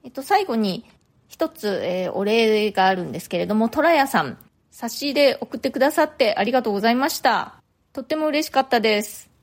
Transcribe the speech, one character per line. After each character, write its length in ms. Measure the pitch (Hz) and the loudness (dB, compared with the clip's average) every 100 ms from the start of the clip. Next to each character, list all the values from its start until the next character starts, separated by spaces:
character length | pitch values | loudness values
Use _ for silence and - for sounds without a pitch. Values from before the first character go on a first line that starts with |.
え 60 | 269 | -14
っ 20 | |
と、 100 | 262 | -14
最 240 | 269 403 392 | 0 0 2
後 100 | 226 | 0
に 300 | 208 180 - _ _ _ _ | 0 -4 -10 _ _ _ _
一 220 | - 320 | -6 -6
つ、 320 | - 208 185 | -4 -6 -4
え 260 | 131 180 180 | -4 -4 -4
ー、 40 | |
お 100 | - | -4
礼 480 | 202 226 226 214 214 | 0 2 2 2 0
が 140 | 196 190 | 2 2
あ 100 | 190 | 2
る 80 | |
ん 80 | 165 | -4
で 80 | 165 | -8
す 80 | - | -6
け 120 | 175 | -4
れ 80 | 175 | 0
ど 80 | 214 | 0
も、 120 | 226 | 2
ト 140 | - | 2
ラ 100 | 311 | 4
ヤ 140 | 320 269 | 4 2
さ 140 | 208 | 0
ん、 160 | 143 120 - _ _ | -2 -8 -20 _ _
差 180 | - 233 | -12 -10
し 160 | - | -6
入 100 | 285 277 | -4 2
れ 220 | 285 - | 2 2
送 160 | 233 - | -6 -6
っ 20 | |
て 120 | 269 | -4
く 80 | 269 | 0
だ 120 | 269 | 0
さ 120 | 311 | 2
っ 120 | 311 - | 0 2
て 200 | 226 - | 0 2
あ 60 | |
り 80 | 208 | 0
が 100 | 254 | 0
と 80 | 233 | 0
う 40 | |
ご 60 | 202 | 0
ざ 120 | 220 | 2
い 40 | 240 | 2
ま 140 | 294 | 0
し 120 | - | 0
た。 340 | 262 202 - - _ _ _ | 0 0 -4 -14 _ _ _
と 100 | - | -14
っ 20 | - | -6
て 100 | 311 | -2
も 120 | 311 | 0
嬉 200 | 302 311 | -2 0
し 20 | |
か 100 | 269 | 0
っ 80 | 262 | 2
た 100 | 240 | 0
で 220 | 220 214 | 2 0
す。 280 | 214 - - _ | -4 -12 -20 _